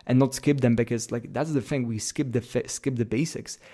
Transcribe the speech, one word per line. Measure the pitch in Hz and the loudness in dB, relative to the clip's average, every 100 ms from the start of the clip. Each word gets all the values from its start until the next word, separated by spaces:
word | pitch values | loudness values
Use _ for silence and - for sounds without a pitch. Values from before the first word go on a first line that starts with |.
| - | 2
and | 127 | 4
not | 135 | 4
skip | - - 143 | 2 2 4
them, | 123 | 4
because, | 117 120 117 - | 4 2 -2 -4
like, | 120 113 | -6 -4
that's | 123 156 | -4 0
the | 147 | 0
thing, | 110 143 120 | 0 -2 -2
we | 110 | -4
skip | - - 143 | -4 -4 -2
the | 120 | -2
fa-, | 113 123 - | -2 -4 -4
skip | - - 123 | -4 -2 -2
the | |
basics, | 113 110 160 - - - - | 0 0 -2 -4 -12 -14 -18